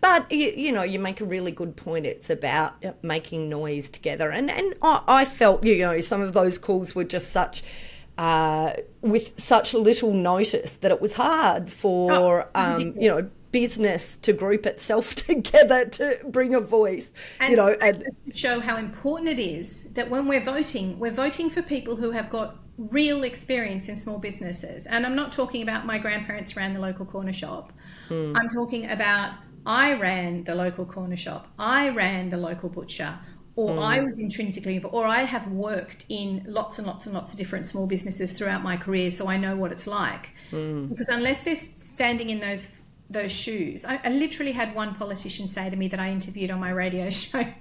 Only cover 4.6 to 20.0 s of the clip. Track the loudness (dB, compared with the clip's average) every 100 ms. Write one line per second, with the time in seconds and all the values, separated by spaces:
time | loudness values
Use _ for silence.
4.6 | -2 2 4 4 6 6 6 6 6 8
5.6 | 6 6 4 2 0 0 2 4 4 2
6.6 | 0 0 0 -4 -2 -2 0 0 0 -2
7.6 | -12 -12 -14 -16 -16 -2 2 4 4 4
8.6 | 0 -2 -8 -2 2 2 0 -2 6 6
9.6 | 6 6 6 6 4 4 4 4 2 0
10.6 | -4 0 2 4 2 2 2 4 4 2
11.6 | -2 -2 0 2 4 6 6 4 2 0
12.6 | 2 2 -2 2 4 4 -2 -8 -2 2
13.6 | 2 2 2 2 -2 -2 2 2 4 2
14.6 | 0 -4 0 2 0 -4 0 0 6 8
15.6 | 10 8 4 0 0 -2 -2 0 4 2
16.6 | 4 4 4 2 -8 -14 -16 -2 4 6
17.6 | 8 6 4 2 -2 -10 -12 -4 -2 -2
18.6 | -2 -4 -6 -4 -4 -2 -2 -2 -2 -4
19.6 | -10 -12 -10 -6